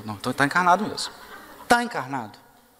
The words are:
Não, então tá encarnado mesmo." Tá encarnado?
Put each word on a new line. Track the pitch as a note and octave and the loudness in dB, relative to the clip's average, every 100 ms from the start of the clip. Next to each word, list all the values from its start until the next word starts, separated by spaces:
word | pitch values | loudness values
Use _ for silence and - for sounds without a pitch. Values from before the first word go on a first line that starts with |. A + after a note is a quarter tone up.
Não, | A2 | -10
então | G2+ B2 | -8 -6
tá | B2+ | 0
encarnado | C#3+ F3+ F3+ F#3+ | 2 4 4 4
mesmo." | G#3 - - - - - - - - | 2 -6 -8 -10 -20 -20 -20 -16 2
Tá | A#3+ | 2
encarnado? | A#3 D#3+ C3 C3+ G#2 - _ _ _ | 2 -6 -6 -8 -8 -16 _ _ _